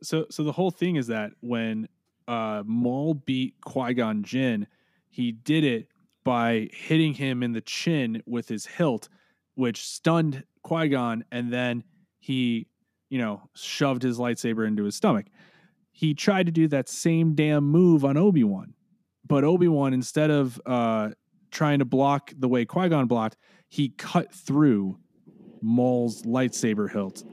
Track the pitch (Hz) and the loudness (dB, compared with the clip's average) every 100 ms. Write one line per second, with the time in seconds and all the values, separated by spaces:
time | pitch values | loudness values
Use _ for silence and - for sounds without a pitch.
0 | - 160 151 - 151 143 185 - 180 165 | -4 -4 -4 -4 -4 -2 -2 -2 -2 -2
1 | 117 110 104 - 120 120 113 110 110 _ | -2 -4 -8 -10 -8 -4 -4 -6 -8 _
2 | _ _ - 117 110 107 104 117 123 131 | _ _ -8 -6 -4 -6 -4 -2 -2 -2
3 | 156 151 131 131 131 - - 131 123 123 | -2 -4 -4 -4 -4 -8 -10 -6 -2 -2
4 | 113 107 98 131 131 110 104 _ _ _ | 0 -2 -4 -2 0 -2 -6 _ _ _
5 | _ - 123 113 143 160 147 113 - _ | _ -6 -6 -4 -2 2 2 0 -6 _
6 | _ _ - 120 117 113 107 - - 160 | _ _ -2 0 2 0 -2 -8 0 2
7 | 160 139 135 123 123 113 - - 170 156 | 2 0 -4 -2 -2 -4 -6 -6 -2 0
8 | 120 113 - 120 - 107 - - 165 113 | -2 -4 -6 -6 -6 -8 -8 -2 -2 -2
9 | - _ _ _ _ - 123 110 - - | -8 _ _ _ _ -4 -4 -4 -10 -4
10 | 165 165 156 135 - _ - 165 160 139 | 0 2 2 -4 -12 _ -6 -2 0 0
11 | 117 113 - 120 120 123 123 120 - _ | 0 -4 -6 -6 -4 -2 -2 -4 -8 _
12 | _ _ - 131 123 117 - _ _ _ | _ _ -6 -2 0 -2 -6 _ _ _
13 | _ 131 113 101 - - - - 143 123 | _ -4 -4 -6 -12 -16 -12 -2 0 0
14 | 127 117 123 117 120 113 110 107 101 - | -2 -2 -2 -2 -2 -2 0 0 -2 0
15 | 208 110 - _ - _ _ _ _ _ | 2 2 -2 _ -20 _ _ _ _ _
16 | 156 143 - 190 175 165 160 143 - - | -2 0 2 4 2 2 2 2 -2 -2
17 | 165 165 165 151 151 147 143 160 180 160 | 0 2 4 2 2 2 4 6 6 6
18 | 139 139 208 165 107 95 - - _ _ | 4 4 4 6 4 0 -8 -18 _ _
19 | _ _ - 143 147 180 175 151 135 131 | _ _ 0 2 4 4 4 4 2 0
20 | 123 156 156 147 131 120 - 123 117 110 | -2 0 2 2 0 -4 -4 0 0 0
21 | 107 - _ _ _ - 151 143 127 131 | -2 -8 _ _ _ -2 2 2 2 2
22 | 139 139 - 139 127 123 117 180 185 156 | 2 0 -4 -4 0 0 0 0 2 2
23 | 123 120 110 - _ _ _ - 135 - | 2 0 -2 -6 _ _ _ -4 -4 -4
24 | - - - - - 139 151 104 95 95 | -4 -2 -2 -8 -4 2 4 4 0 -8
25 | _ _ - - - - 110 120 127 123 | _ _ -20 -20 -20 -8 0 2 2 2
26 | 120 107 117 127 127 - 120 107 101 104 | -2 -4 -4 -2 -2 -2 -2 -2 -2 -4
27 | 98 - - | -6 -8 -20